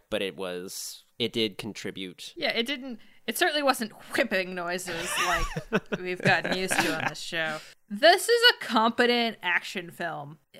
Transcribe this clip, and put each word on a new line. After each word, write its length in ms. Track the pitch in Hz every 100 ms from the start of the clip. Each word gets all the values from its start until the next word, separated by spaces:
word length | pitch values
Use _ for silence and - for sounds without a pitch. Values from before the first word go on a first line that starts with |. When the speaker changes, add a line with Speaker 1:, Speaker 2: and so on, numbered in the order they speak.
| -
Speaker 1:
but 120 | 104
it 140 | 98 85
was, 680 | 92 90 92 - - - _ -
it 140 | 117
did 260 | 117 110 92
contribute. 760 | 110 95 101 92 92 - - -
Speaker 2:
Yeah, 140 | 277
it 140 | 226 240
didn't, 340 | 285 269 226 - - -
it 100 | -
certainly 260 | 349 302
wasn't 280 | 277 196 214 - - -
whipping 380 | 269 190 185
noises 560 | 185 170 180 180 165 180 - 175
like 560 | 170 - 165 - 220 -
Speaker 1:
<laughs> 100 | 185
Speaker 2:
we've 220 | 180 185
gotten 340 | - 170 165 185
used 180 | 185 -
to 180 | 175 160
on 120 | -
this 120 | -
show. 360 | - 170 160 156 - - -
This 380 | 208 302 359 -
is 120 | 480 480
a 120 | 466
competent 720 | - 226 226 240 240 240 233 -
action 480 | 180 175 - 196 170
film. 480 | - 170 151 143 156 _